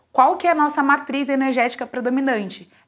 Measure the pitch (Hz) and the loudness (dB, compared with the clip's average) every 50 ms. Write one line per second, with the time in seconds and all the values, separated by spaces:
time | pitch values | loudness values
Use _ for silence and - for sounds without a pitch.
0 | _ _ - - 254 294 370 359 - 349 330 311 294 294 294 311 277 277 277 285 | _ _ 2 2 4 4 2 2 0 0 2 2 2 0 0 0 2 2 2 0
1 | 294 - 254 277 285 262 277 262 269 269 247 254 233 247 247 - 247 226 - 254 | 0 -4 -4 -4 -2 -2 0 0 0 0 0 0 0 0 -2 -6 -10 -10 -8 -6
2 | 233 247 254 269 269 269 247 214 202 180 - - - - _ _ _ | -4 -2 -2 0 0 0 0 -2 -4 -6 -10 -14 -18 -20 _ _ _